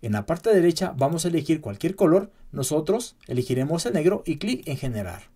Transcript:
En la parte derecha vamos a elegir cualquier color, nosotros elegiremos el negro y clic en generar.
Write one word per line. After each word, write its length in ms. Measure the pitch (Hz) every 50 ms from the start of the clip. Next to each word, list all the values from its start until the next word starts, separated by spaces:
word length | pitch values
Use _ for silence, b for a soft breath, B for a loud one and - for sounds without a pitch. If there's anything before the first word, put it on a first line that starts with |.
| -
En 100 | 117 107
la 140 | 104 104
parte 260 | - 165 170 - 226 220
derecha 400 | 190 170 175 170 160 185 - -
vamos 300 | 127 131 139 165 170 160
a 40 | 180
elegir 340 | 170 160 147 - 160 151 -
cualquier 340 | - 101 104 - 170 190
color, 340 | - 202 165 160 190 202 - b b b b -
nosotros 640 | 139 135 - 147 151 156 156 196 240 240 - _ _ _ -
elegiremos 580 | 127 123 123 - 131 127 131 143 160 170 -
el 80 | 240 233
negro 280 | 180 151 175 196 208 -
y 100 | - 156
clic 320 | 143 - 202 254 247 - -
en 80 | 139
generar. 540 | 131 - 127 113 104 101 90 85 - - - _